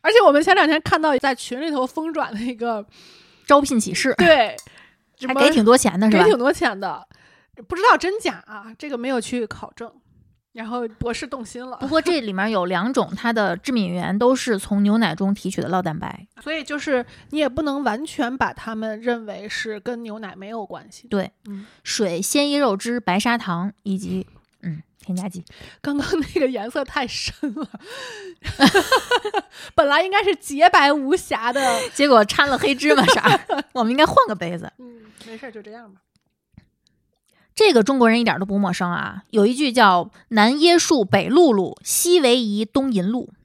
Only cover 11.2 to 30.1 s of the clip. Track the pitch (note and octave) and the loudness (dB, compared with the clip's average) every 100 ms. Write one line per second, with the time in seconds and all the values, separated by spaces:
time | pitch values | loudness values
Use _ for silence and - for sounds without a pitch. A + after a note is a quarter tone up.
11.2 | C#4+ C4+ A3+ B3 B3+ B3 C4+ D#4 D#4+ E4+ | -8 -10 -12 -14 -14 -10 -2 0 0 -2
12.2 | A3+ F#3+ G#3 G#3+ F3 F3+ G#3+ C4+ G3 G3+ | -2 -4 -2 -2 -2 -2 -2 -2 -2 -4
13.2 | A#3 A3+ G3 F3 - B3 F#3 F3 E3+ G3 | -4 0 -2 -2 -4 -2 -2 -4 -4 0
14.2 | A#3+ C4 - G3+ - G3+ G3+ G#3+ G#3+ D#3 | 2 2 0 -4 -2 0 2 2 0 -2
15.2 | F#3+ G3+ F#3 - - F#3 F3+ D3+ - - | -2 -2 -4 -6 -4 -2 -2 -6 -10 -12
16.2 | F#3+ - C#4 D#4 C#4+ D4 D#4 B3 A#3+ - | -18 -18 -10 -10 -8 -8 -2 -2 -4 -14
17.2 | - D4 C#4+ C4 D4+ C#4 C4 G#3+ D#4 - | -10 -4 -2 -2 -4 -2 -4 -4 -8 -6
18.2 | C4+ C4 A3 - - A3 A3 G#3+ A#3 A#3+ | -6 -2 -6 -6 -12 -8 -8 -6 -4 -6
19.2 | A3 F#3+ G#3 - A3+ G#3+ G#3+ A#3+ A#3 G#3+ | -6 -14 -12 -10 -8 -10 -10 -10 -12 -14
20.2 | G#3 F3+ G3 A3+ G3 E3+ - - A#3+ G3+ | -14 -16 -14 -12 -12 -14 -18 -20 -6 -4
21.2 | F#3 _ - G3 G#3 _ - - G3+ E3+ | -4 _ -16 -16 -16 _ -10 -4 -2 -2
22.2 | G3 D4 C#4+ C#4+ C4+ G3 A#3 A#3+ A#3+ A#3+ | -2 0 0 0 0 -2 -4 -6 -2 -2
23.2 | A#3+ A#3 A#3 E3+ F#3+ - G#3 F#3+ F3+ F#3 | 0 -2 -4 -6 -6 -8 -8 -6 -4 -8
24.2 | - _ _ _ E3+ D#3 - _ - F3+ | -8 _ _ _ -12 -12 -14 _ -8 -8
25.2 | F#3 F3 D#3+ - - - - C#4+ - F4+ | -6 -12 -18 -20 -20 -12 -6 -4 -2 -4
26.2 | C#4 F4+ C4 B3 G#3+ D4+ C4+ - B3 - | -2 -2 -2 -2 -6 -6 -6 -4 -6 -6
27.2 | - - D4 A#3 D4 - F#4+ B4+ B4+ A4 | -10 -8 -8 -8 -12 -14 -18 -16 -14 -14
28.2 | G4 F4 - - - G4 - C5 - A#4+ | -16 -14 -12 4 4 4 2 0 0 -4
29.2 | G#4 G4+ - - - - D4 C#4+ F#4 | -2 -6 -8 -20 -6 2 2 2 2